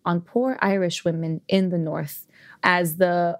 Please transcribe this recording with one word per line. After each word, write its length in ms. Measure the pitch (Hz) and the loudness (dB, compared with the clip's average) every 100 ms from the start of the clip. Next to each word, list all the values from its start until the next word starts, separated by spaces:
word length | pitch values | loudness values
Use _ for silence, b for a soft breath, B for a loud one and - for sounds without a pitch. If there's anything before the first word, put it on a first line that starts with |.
| - | -2
on 160 | 175 | -2
poor 380 | 170 240 262 254 | 0 -2 0 0
Irish 420 | 196 196 175 170 | 0 2 0 -2
women 380 | 175 165 165 160 - | -2 -2 -4 -6 -2
in 220 | 190 190 | 0 2
the 100 | 175 | 0
North 480 | 160 156 151 - - B B B - | -2 -4 -8 -12 -18 B B B 2
as 300 | 180 175 160 | 2 2 2
the, 400 | 180 175 175 | 2 2 0